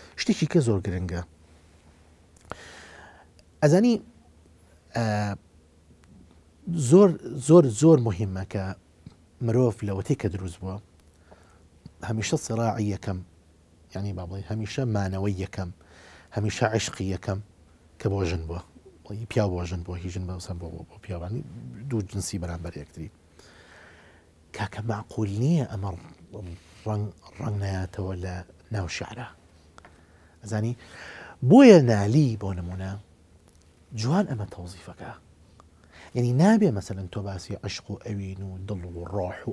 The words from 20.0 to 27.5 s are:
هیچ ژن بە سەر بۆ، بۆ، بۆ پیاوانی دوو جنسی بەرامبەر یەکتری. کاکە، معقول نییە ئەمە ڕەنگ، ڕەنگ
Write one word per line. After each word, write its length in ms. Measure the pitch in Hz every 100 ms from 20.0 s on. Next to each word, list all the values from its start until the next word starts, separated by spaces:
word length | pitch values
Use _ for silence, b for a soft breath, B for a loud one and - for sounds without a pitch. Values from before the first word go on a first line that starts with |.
هیچ 100 | 92
ژن 100 | 92 90
بە 40 | 92 -
سەر 100 | 87
بۆ، 60 | 82
بۆ، 60 | 85 82
بۆ 80 | -
پیاوانی 380 | - 87 90 120 - 117 123 104 135
دوو 140 | 113 95
جنسی 260 | 98 - 95
بەرامبەر 300 | 85 85 80 73
یەکتری. 280 | 73 82 78 - _ B B B B B B B B B B _ _ -
کاکە، 240 | 104 - 110
معقول 400 | 104 - - 104 101
نییە 220 | 139 170 120
ئەمە 180 | 95 98 87 - - - - 90 85 - - 110
ڕەنگ، 200 | 107 104 - - -
ڕەنگ 160 | -